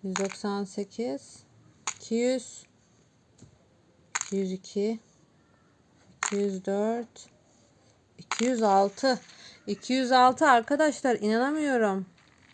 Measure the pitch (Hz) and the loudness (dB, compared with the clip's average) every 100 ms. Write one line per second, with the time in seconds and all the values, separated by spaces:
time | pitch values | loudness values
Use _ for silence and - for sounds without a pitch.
0 | 196 185 196 - 214 202 196 - 196 - | -6 -4 -4 -6 -6 -6 -8 -8 -10 -8
1 | 240 269 - - _ _ _ _ - - | -8 -8 -12 -20 _ _ _ _ -14 -12
2 | - 226 240 254 - - - _ _ _ | -6 -2 0 -2 -6 -20 -20 _ _ _
3 | _ _ _ _ - _ _ _ _ _ | _ _ _ _ -20 _ _ _ _ _
4 | _ - - 196 190 185 - 202 208 226 | _ -10 -6 -4 -4 -6 -8 -4 -4 -4
5 | _ _ _ _ _ _ _ _ _ _ | _ _ _ _ _ _ _ _ _ _
6 | _ - - 202 202 190 185 196 214 233 | _ -8 -6 -2 -2 -4 -4 -2 -2 -4
7 | 226 - - _ _ _ _ _ _ _ | -8 -18 -20 _ _ _ _ _ _ _
8 | _ - - - 240 247 220 196 196 - | _ -20 -10 -2 0 2 4 4 4 2
9 | 269 254 - - - - - 202 - 254 | 0 0 -6 -20 -20 -18 -10 -10 -2 -2
10 | 247 254 254 254 302 240 226 285 311 - | 4 6 6 6 6 6 4 2 2 2
11 | 262 233 208 220 269 302 294 247 214 196 | -2 0 0 0 0 -2 0 0 0 -2
12 | 185 _ _ _ _ | -8 _ _ _ _